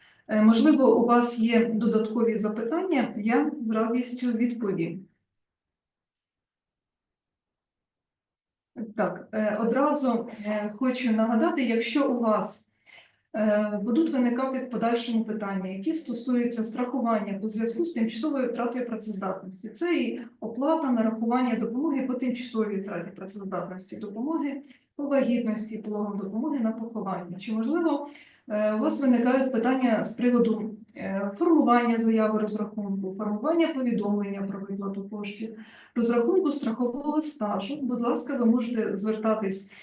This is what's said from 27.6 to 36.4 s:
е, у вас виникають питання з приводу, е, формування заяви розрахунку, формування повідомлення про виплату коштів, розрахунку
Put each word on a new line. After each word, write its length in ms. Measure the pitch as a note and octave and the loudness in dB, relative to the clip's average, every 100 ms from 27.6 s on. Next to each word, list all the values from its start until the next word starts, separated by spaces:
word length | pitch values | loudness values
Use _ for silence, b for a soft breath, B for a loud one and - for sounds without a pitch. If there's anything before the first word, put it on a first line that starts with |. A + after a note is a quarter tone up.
| A3+ E4+ E4 C#4+ B B B B - | 0 0 2 0 B B B B -6
е, 260 | G#3+ G#3+ | -2 0
у 60 | G#3+ | 2
вас 220 | C#4 - | 0 2
виникають 500 | C4+ A#3+ B3 C4 - | 4 4 4 4 2
питання 540 | A3 B3 C4 B3 G#3+ - | 2 2 2 2 2 0
з 80 | |
приводу, 640 | - B3 A#3+ G#3+ G3+ - - - - | 0 2 4 4 2 -4 -10 -16 -10
е, 360 | F#3+ G3 G3+ - | -6 -4 -4 0
формування 600 | E4+ D4+ A#3 A#3+ A#3 A3+ | 4 6 6 6 4 2
заяви 420 | A3+ A3 G#3+ G#3+ | 4 4 4 2
розрахунку, 760 | G#3 G#3 G#3 A3 G3+ G3 F#3+ G3 | -2 -2 -4 -4 -4 -4 -4 -4
формування 500 | G#3+ G#3+ C4+ E4+ D#4+ | -4 -2 0 2 2
повідомлення 720 | C4+ A#3+ G3+ G3+ G#3 G3+ G3 | 0 0 0 0 0 -2 -4
про 180 | G3 G3 | -6 -6
виплату 500 | - G3 G3 G3 G3 | -8 -6 -6 -6 -8
коштів, 500 | G#3 G3+ - A3 B B B B A#3+ | -8 -10 -8 -10 B B B B -2
розрахунку 560 | A#3 A#3+ A#3 F#4+ | 2 4 4 4